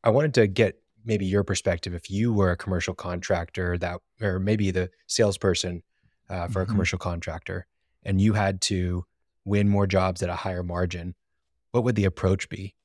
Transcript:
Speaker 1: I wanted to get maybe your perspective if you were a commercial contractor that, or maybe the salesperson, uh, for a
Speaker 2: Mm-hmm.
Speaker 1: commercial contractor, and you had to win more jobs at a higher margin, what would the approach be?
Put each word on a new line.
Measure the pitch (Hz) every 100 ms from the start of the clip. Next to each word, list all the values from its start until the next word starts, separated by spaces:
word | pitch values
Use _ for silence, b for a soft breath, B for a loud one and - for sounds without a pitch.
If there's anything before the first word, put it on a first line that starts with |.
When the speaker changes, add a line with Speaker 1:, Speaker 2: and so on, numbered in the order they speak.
Speaker 1:
I | 117
wanted | 117 151 127
to | 107
get | 92 107 - _ _ 113
maybe | 107 92
your | 101
perspective | 92 98 - 85 -
if | 87 -
you | 98 117
were | 107 92
a | 87
commercial | - 90 90
contractor | 90 90 90 - 90 87 - 90 87
that, | 87 90 _ _
or | 107 92
maybe | 95 107 98
the | 92 90 _ -
salesperson, | - 107 98 98 87 92 87 _ _ _ _ _
uh, | 92 85
for | 92
a | 95
Speaker 2:
Mm-hmm. |
Speaker 1:
commercial | 104 92 92
contractor, | 90 85 85 78 - 92 - _ _ _
and | - 95
you | 104
had | 107 98 95
to | - 95 90 90 - _ _ _ 98
win | 101 101
more | 101 98
jobs | 95 92 87
at | 90
a | 87
higher | 98 90
margin, | 90 87 90 87 87 - _ _ _ _ _
what | 120 120
would | 107
the |
approach | 95 - 95 98 -
be? | 90 98 _